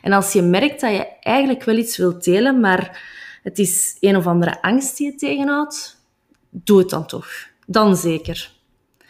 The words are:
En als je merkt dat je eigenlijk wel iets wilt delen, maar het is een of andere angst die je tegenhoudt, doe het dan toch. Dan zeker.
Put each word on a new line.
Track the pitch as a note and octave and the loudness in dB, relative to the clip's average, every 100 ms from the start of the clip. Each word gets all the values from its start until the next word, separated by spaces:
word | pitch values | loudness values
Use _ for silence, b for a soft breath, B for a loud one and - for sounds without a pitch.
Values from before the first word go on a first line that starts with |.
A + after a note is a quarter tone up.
En | - | 0
als | G3 G3 | 0 2
je | G3+ | 2
merkt | F3 F3+ C#4+ C#4 | 4 2 2 -2
dat | A#3+ | -2
je | G3 - - | -2 -4 -8
eigenlijk | - B3 C4+ C4 | -2 0 0 -2
wel | A#3 A3+ | 0 -2
iets | A#3 - | -2 -2
wilt | F3+ F3 | -2 -2
delen, | F3+ F#3 B3+ C4 | 0 2 2 2
maar | G3+ F#3 - B B B B B F#3+ | 2 2 -2 B B B B B -12
het | - | -2
is | F#3 - - - | -2 0 -4 0
een | G3 G3 | 2 2
of | F3 | 2
andere | F3 E3+ - | 2 0 -2
angst | - B3+ C4+ - | -2 -2 -2 -6
die | C#4+ | -8
je | C#4 | -6
tegenhoudt, | C#4+ C#4 C#4 C#4+ D4 - - - _ _ _ _ _ | -4 -2 -2 -2 -4 -8 -16 -20 _ _ _ _ _
doe | F3+ - G3 | -10 4 4
het | F3+ | 4
dan | D3+ D#3 | -2 -8
toch. | E3+ - - - _ - | -12 -14 -16 -18 _ -2
Dan | A3 G#3+ F3 | 2 4 4
zeker. | E3+ D#3+ E3 E3+ - _ _ _ _ _ | 2 -2 -4 -12 -12 _ _ _ _ _